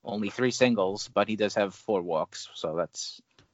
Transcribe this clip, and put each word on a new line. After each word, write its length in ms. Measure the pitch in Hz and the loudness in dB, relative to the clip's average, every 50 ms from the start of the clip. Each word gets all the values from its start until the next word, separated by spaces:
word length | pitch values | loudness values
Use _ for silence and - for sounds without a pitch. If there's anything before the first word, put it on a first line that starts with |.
| _ | _
only 240 | - 98 104 107 101 | -6 -4 -2 -2 -4
three 220 | - - 127 127 | -2 0 0 0
singles, 580 | 117 - 127 123 120 101 95 92 98 104 - - | 4 4 4 4 6 4 2 0 0 -4 -8 -2
but 200 | - 101 101 104 | 2 2 2 2
he 80 | 110 | 2
does 180 | 101 107 101 - | 0 0 0 2
have 200 | 110 101 95 92 | 0 0 0 -2
four 280 | - - - 107 95 | -10 -4 0 0 0
walks, 480 | 87 87 82 78 85 - - - - - | 0 0 -2 -2 -2 -2 -6 -14 -14 -14
so 220 | - - - 82 78 | -12 -6 -6 -4 -2
that's 460 | 82 87 - _ - - - - - _ _ _ - - _ | -2 -2 -4 _ -10 -10 -10 -12 -16 _ _ _ -20 -20 _